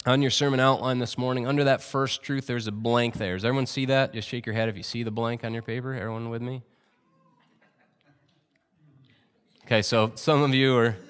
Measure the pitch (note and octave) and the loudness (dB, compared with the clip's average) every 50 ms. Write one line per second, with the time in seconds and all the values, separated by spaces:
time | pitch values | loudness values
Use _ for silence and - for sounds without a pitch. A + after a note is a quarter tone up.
0 | - B2 B2+ C#3 C#3+ B2+ - - C#3+ C#3 C3+ B2+ C3 C3+ C3 - A#2+ C3 B2+ B2 | 0 2 2 4 2 2 2 2 2 2 4 4 4 4 4 4 0 -2 -2 -2
1 | B2 - - B2 B2+ B2+ B2+ B2+ A#2+ C3 C#3+ D3 C#3 C#3 C3 C3 - - - C3+ | -2 -4 -4 -4 -2 -2 -2 -2 -2 0 0 2 4 4 2 2 0 -4 -2 -2
2 | C3+ B2 - - - - C#3 C3+ C3 - B2 A#2+ A2 A2 G#2 G#2+ A2+ A#2 A#2+ A#2+ | -2 -2 -4 -6 -6 -4 -4 -4 -4 -4 -4 -4 -4 -4 -6 -2 0 2 2 2
3 | A#2+ A#2 - - G#2+ F#2 F2+ F#2 G#2 A#2+ C3 C3+ B2+ - - C#3 C3 B2+ C3+ C3+ | 2 2 -2 -2 -4 -4 -2 -2 0 0 0 0 0 -2 -2 -2 0 2 2 2
4 | C3+ - - A2+ - - B2+ A#2+ - A#2 G#2+ A2+ A2+ A2+ G2+ F#2 F#2+ - - A#2 | 2 0 -2 -8 -8 -8 -8 -8 -6 -4 -2 0 0 -2 -2 -6 -8 -8 -6 -6
5 | A#2 A2+ G#2+ A#2 A2+ A#2 A#2+ A#2 - A2+ A2+ A2+ A2 - A2+ B2+ B2 C3 C3 A#2+ | -6 -4 -4 -2 -2 -2 -4 -4 -6 -6 -6 -6 -6 -8 -8 -6 -6 -8 -8 -6
6 | G2+ A2+ A2+ A2+ A#2 A#2 A#2 A#2 A#2+ B2 C3 B2 A#2+ _ _ _ _ _ _ _ | -6 -6 -6 -6 -8 -8 -8 -6 -6 -8 -8 -10 -12 _ _ _ _ _ _ _
7 | _ _ _ _ _ _ _ _ _ _ _ _ _ _ _ _ _ _ _ _ | _ _ _ _ _ _ _ _ _ _ _ _ _ _ _ _ _ _ _ _
8 | _ _ _ _ _ _ _ _ _ _ _ _ _ _ _ D#3 D3+ D3 C3 _ | _ _ _ _ _ _ _ _ _ _ _ _ _ _ _ _ _ _ _ _
9 | - _ _ _ _ _ _ _ _ _ _ _ - - A#2+ G#2+ G2+ - A#2+ A2+ | -20 _ _ _ _ _ _ _ _ _ _ _ -2 2 2 2 4 4 4 4
10 | A2 A2+ - - - D#3 D3+ C#3+ D3 C3+ C3 C3 C3+ C3 B2+ A#2+ A2+ A#2 G#2+ - | 4 2 0 -2 0 2 4 4 4 4 4 4 4 4 4 4 4 2 2 -2
11 | - | -10